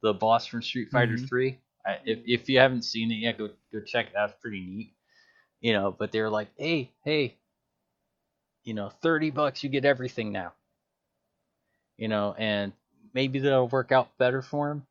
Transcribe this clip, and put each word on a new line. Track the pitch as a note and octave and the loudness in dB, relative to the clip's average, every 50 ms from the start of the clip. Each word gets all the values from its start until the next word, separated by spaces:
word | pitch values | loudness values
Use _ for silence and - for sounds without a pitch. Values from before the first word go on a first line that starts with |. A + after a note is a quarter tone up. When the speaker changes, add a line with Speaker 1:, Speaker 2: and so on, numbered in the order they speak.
Speaker 1:
the | - A2 G#2 | 2 0 0
boss | F2+ G#2+ A2 A2+ A#2 - | 2 2 4 4 2 2
from | - - A#2 A#2 | -4 -8 -8 -8
Street | - - B2+ A2+ - | -6 -6 -6 -6 0
Fighter | - B2 B2 A#2 A#2 | 2 2 2 4 2
Speaker 2:
Mm-hmm. | A#2+ B2+ | -4 -4
Speaker 1:
three. | C3 B2 B2 B2+ C3 C3 - _ _ _ _ _ | -2 0 0 0 0 -2 -6 _ _ _ _ _
I, | G2 G2 D2+ - | -6 -6 -6 -2
if, | - A2 A2 - | -4 -4 -4 0
if | A2+ B2 A#2 - - | 0 0 0 2 4
you | C3+ B2+ | 6 8
haven't | C3 C3+ C3 A#2+ A2+ | 8 6 6 0 -4
seen | - - A#2 A2+ A2+ | -4 -4 -2 -2 0
it | A#2 | 0
yet, | G#2+ A2 A#2 A2 | 0 0 -2 -2
go, | A2+ A2 G#2 - _ _ _ | -2 -6 -8 -8 _ _ _
go | - A2 | -10 -10
check | G#2 - - A#2+ A2 - | -10 -2 -2 -2 -2 0
it | - | -2
out. | G2+ G#2 G2+ | -2 -2 -2
It's | - _ | -4 _
pretty | _ A#2+ G#2 F#2+ | _ -10 -10 -8
neat. | F2+ F2+ F#2+ G#2 A2 - _ _ _ _ _ _ _ _ _ _ _ _ _ _ | -10 -10 -10 -12 -12 -14 _ _ _ _ _ _ _ _ _ _ _ _ _ _
You | - A#2+ A2 | 0 2 2
know, | G2+ G2 G2+ | 2 2 0
but | F#2+ _ G#2+ G#2+ | -2 _ -6 -4
they're | - A2 A2 A2 | -2 -2 -2 0
like, | G#2+ G#2+ G#2 - _ | -2 -2 -4 -6 _
"Hey, | - - D#3 E3+ D#3 B2+ - _ _ _ | -8 -4 -2 -2 -2 -2 -6 _ _ _
hey, | D3 D#3 D3+ C#3+ A#2+ - _ _ _ _ _ _ _ _ _ _ _ _ _ _ _ _ _ _ _ _ _ _ _ _ _ _ | -2 -2 0 -2 -2 -6 _ _ _ _ _ _ _ _ _ _ _ _ _ _ _ _ _ _ _ _ _ _ _ _ _ _
you | A#2 A2 | -10 -8
know, | G#2+ G2+ G2+ | -8 -8 -10
thirty | - _ - E3 E3 D#3 D#3 D#3 | -12 _ 0 0 2 2 0 -2
bucks, | C#3 C3+ D3+ C#3+ C3+ - - | 0 0 0 0 0 -4 -6
you | C#3+ | -4
get | C3 C#3 B2+ | -4 2 2
everything | C#3+ C#3 B2 B2+ B2 - - A2+ G#2+ | 2 2 2 -2 -8 -6 -6 -6 -4
now." | G2+ G2 F2+ E2+ - _ _ _ _ _ _ _ _ _ _ _ _ _ _ _ _ _ _ _ _ _ _ _ _ _ _ _ _ | -6 -6 -8 -8 -14 _ _ _ _ _ _ _ _ _ _ _ _ _ _ _ _ _ _ _ _ _ _ _ _ _ _ _ _
You | - A2+ | -8 -4
know, | A2 A2 G#2 G2+ G#2 G2 | -2 0 0 0 -2 -4
and | - A2 G#2+ G#2 G2+ G2+ G2 G2 _ _ _ _ _ _ - _ | -4 -2 -2 0 -2 -2 -4 -8 _ _ _ _ _ _ -8 _
maybe | C3 C3+ C3+ C3 C#3 | -2 -2 -2 -2 0
that'll | C3+ C#3+ C3+ C3 B2+ | 2 4 4 4 4
work | A#2+ C3 C3+ A#2+ - | 4 0 -2 0 4
out | C3 C3 - - _ | 4 4 4 2 _
better | _ B2+ B2 B2+ C3+ | _ 0 2 2 0
for | B2+ - - D3 D3 D3 | -4 -4 -4 -4 -4 -4
him. | D3 D3 C3+ _ | -4 -8 -10 _